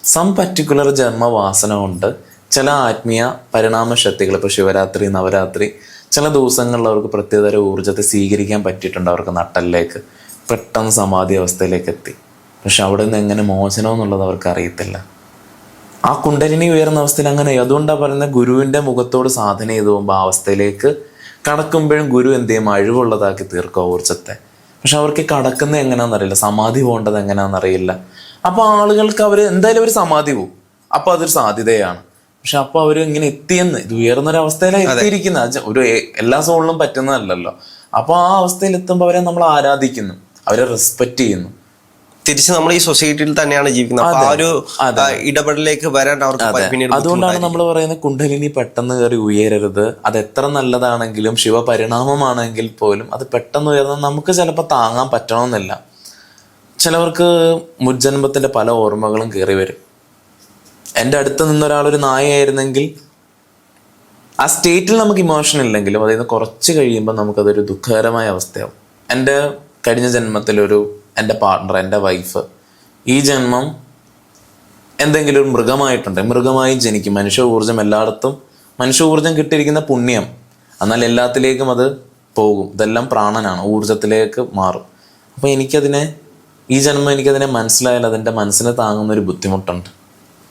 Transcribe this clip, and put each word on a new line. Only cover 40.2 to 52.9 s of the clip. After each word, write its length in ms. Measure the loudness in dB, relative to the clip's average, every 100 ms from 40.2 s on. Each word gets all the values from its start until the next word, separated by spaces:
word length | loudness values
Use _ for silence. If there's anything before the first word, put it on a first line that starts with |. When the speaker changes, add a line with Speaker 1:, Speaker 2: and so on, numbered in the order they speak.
| -20 -10 -2
Speaker 1:
അവരെ 160 | 0
റെസ്പെക്ട് 520 | 0 0 -4 -2 -2 0
ചെയ്യുന്നു. 320 | -2 -2 -6 -16 _ _ _ _ _ _ -4
Speaker 2:
തിരിച്ച് 240 | 0 2
നമ്മൾ 200 | 2 2
ഈ 60 | 2
സൊസൈറ്റിയിൽ 640 | 2 2 0 0 0 0
തന്നെയാണ് 260 | 0 2 2
ജീവിക്കുന്നത്. 380 | 0 0 2 2
അപ്പൊ 120 | 4
Speaker 1:
അതെ. 100 | 2
Speaker 2:
ആ 40 |
ഒരു, 340 | 2 0 -2 -4 -2
Speaker 1:
അതെ. 220 | 0 2
Speaker 2:
ആ, 80 | 0
ഇടപെടലേക്ക് 760 | 0 -2 0 0 0 0 -2 0
വരാൻ 380 | 0 2 2
അവർക്ക് 200 | 0 0
Speaker 1:
അതെ. 240 | 0 0 0
Speaker 2:
പിന്നീട് 240 | 0 0
Speaker 1:
അതുകൊണ്ടാണ് 100 | 0
Speaker 2:
ബുദ്ധിമുട്ടായിരിക്കും. 460 | 2 2 2 0 -2
Speaker 1:
നമ്മൾ 240 | 0 0
പറയുന്നത് 260 | 0 -2 -2
കുണ്ടലിനി 500 | -4 -2 -2 -2 -2
പെട്ടെന്ന് 460 | -4 -4 -4 -4
കയറി 220 | 0 2 2
ഉയരരുത്. 800 | 2 2 2 2 0 0 -2 -2 -2
അത് 120 | -2
എത്ര 280 | -2 -2 -2
നല്ലതാണെങ്കിലും 920 | -2 0 0 0 -2 -4 -2 -2 0
ശിവപരിണാമമാണെങ്കിൽ 1300 | 2 2 2 0 0 0 0 0 0 0 -4 -6 -8 -2
പോലും 360 | 0